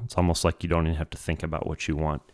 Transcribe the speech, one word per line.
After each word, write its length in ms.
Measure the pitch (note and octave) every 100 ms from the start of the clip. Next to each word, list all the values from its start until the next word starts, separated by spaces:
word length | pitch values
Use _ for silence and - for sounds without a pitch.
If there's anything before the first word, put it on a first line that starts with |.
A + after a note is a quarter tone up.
| A#2
It's 120 | -
almost 280 | F2 E2+ E2+
like 180 | -
you 60 | F2
don't 180 | E2+ D#2+
even 100 | D#2
have 120 | D#2
to 60 | -
think 260 | - D#2
about 240 | E2+ D#2+ -
what 200 | D#2+ -
you 100 | D2+
want. 260 | D#2 C#2+ -